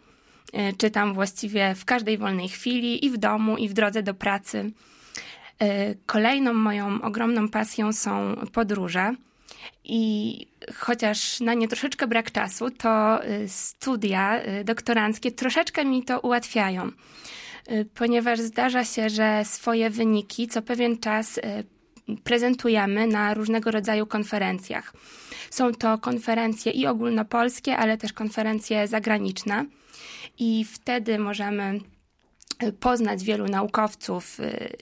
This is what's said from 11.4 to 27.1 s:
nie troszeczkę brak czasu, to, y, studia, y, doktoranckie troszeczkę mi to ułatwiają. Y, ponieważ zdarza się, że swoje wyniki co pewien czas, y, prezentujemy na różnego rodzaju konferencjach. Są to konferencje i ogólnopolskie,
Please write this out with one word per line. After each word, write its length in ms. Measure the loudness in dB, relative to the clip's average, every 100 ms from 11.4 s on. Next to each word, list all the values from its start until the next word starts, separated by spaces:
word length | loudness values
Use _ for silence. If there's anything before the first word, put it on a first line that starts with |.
| 0
nie 140 | 2 0
troszeczkę 400 | -2 -4 -2 0
brak 240 | 0 0
czasu, 380 | -2 -2 -2 -4
to, 540 | -2 2 4 4 2 0
y, 240 | -4 -4
studia, 920 | -4 -4 -4 -2 0 2 2 2 0 -2 -4
y, 40 |
doktoranckie 680 | -2 -2 2 2 2 0 -4
troszeczkę 540 | -2 0 2 0 0 2
mi 180 | 0
to 160 | 0 -2
ułatwiają. 720 | 2 0 0 0 0 0 -6 -8 -20 -20 -18 -16 -16 -16 -2
Y, 140 | -2 -2 0
ponieważ 440 | 2 4 2 0
zdarza 440 | 0 0 2 2
się, 260 | 0 0 0
że 320 | 4 4 4 0
swoje 440 | -2 0 2 2
wyniki 580 | 2 4 2 0 -6 -2
co 140 | -4
pewien 360 | -2 0 2 2
czas, 400 | 0 0 0 -2
y, 40 | -4 -6 -8 _ _ -18 -10 -8
prezentujemy 840 | 0 2 4 2 4 4 4 2 2
na 260 | 2 2
różnego 380 | 0 2 0 2
rodzaju 340 | 0 0 0 0
konferencjach. 880 | -2 -2 0 0 -2 -4 -8 -8 -20 -20 -20 -18 -16 -10
Są 220 | 0 0
to 240 | 2 0 2
konferencje 760 | 0 -2 0 0 0 0 -2
i 160 | 0 0
ogólnopolskie, 920 | 2 0